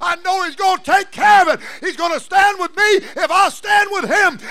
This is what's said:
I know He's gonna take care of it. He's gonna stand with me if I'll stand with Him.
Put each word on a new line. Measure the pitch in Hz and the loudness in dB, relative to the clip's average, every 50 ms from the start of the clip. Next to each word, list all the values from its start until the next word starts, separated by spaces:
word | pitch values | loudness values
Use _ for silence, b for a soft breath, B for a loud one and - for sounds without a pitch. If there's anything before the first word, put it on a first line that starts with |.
I | 349 349 339 339 | -6 -6 -6 -4
know | 349 370 381 381 359 | -4 -4 -2 -2 -4
He's | 339 277 | -6 -4
gonna | 262 392 381 370 359 - | -2 0 0 0 -2 -2
take | - 339 392 381 - | 0 0 0 0 -2
care | - 233 403 415 415 392 | -6 0 2 4 6 6
of | 359 320 | 4 2
it. | 294 - B B B B | 0 -4 B B B B
He's | B 381 311 - | B -8 -6 -4
gonna | 339 339 330 269 | -4 -4 -4 -4
stand | - - 359 392 392 403 403 381 | -6 -2 0 2 2 2 2 -2
with | 349 330 - | -6 -6 -4
me | 381 415 | 0 2
if | 415 415 403 - - - - 359 294 | 2 2 2 0 -4 -6 -4 -2 0
I'll | 339 381 392 359 | 2 2 2 2
stand | - - - 415 415 415 415 392 | 0 -4 -4 0 2 2 2 0
with | 403 381 277 196 | -2 -6 -4 -2
Him. | 311 415 403 359 277 - B B | 0 2 2 0 0 -4 B B